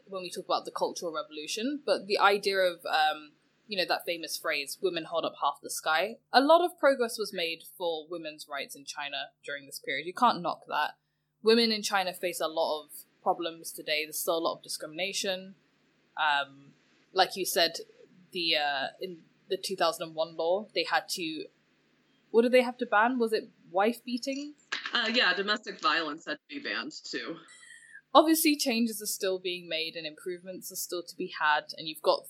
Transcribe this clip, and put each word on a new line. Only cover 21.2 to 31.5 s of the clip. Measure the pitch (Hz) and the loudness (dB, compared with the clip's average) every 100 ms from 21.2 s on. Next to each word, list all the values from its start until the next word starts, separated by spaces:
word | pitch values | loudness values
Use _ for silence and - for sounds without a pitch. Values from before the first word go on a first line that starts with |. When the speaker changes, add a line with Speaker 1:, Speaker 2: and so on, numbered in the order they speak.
| 165 156 - _ _ _ _ _ _ _ _ | -4 -6 -10 _ _ _ _ _ _ _ _
Speaker 1:
what | 214 | 4
did | 240 | 6
they | 254 | 6
have | 240 240 | 4 0
to | 240 | 2
ban? | 208 233 254 | 4 6 4
Was | 226 | 2
it | 214 240 _ 151 | 0 -2 _ -4
wife | 170 214 240 | 2 2 2
beating? | - 240 - 269 294 294 - - - | -4 -6 -4 -6 -8 -14 -10 -8 -4
Speaker 2:
Uh, | 233 226 | -2 2
yeah, | 240 202 | 4 4
domestic | 180 202 214 214 190 | 2 0 -2 -4 -2
violence | 165 156 160 151 - | 2 2 0 -6 -8
had | 147 | -10
to | - | -10
be | 147 | -10
banned | 120 104 123 - | -6 -6 -6 -10
too. | - 143 120 165 - - - - - - - | -8 -6 -6 -10 -14 -20 -20 -20 -20 -20 2
Speaker 1:
Obviously, | 277 320 320 320 294 | 6 6 6 4 2
changes | 269 226 233 214 | 0 0 -2 -4
are | 208 | -6
still | - 196 185 | -4 -2 -2
being | 185 180 170 | -4 -8 -4
made | 160 160 | -4 -4
and | 165 160 | -6 -10
improvements | 156 - 175 180 185 - | -10 -10 -10 -10 -14 -12
are | 185 | -10
still | - 175 | -6 -6
to | 170 | -8
be | - 180 - | -8 -8 -2
had, | 151 | 2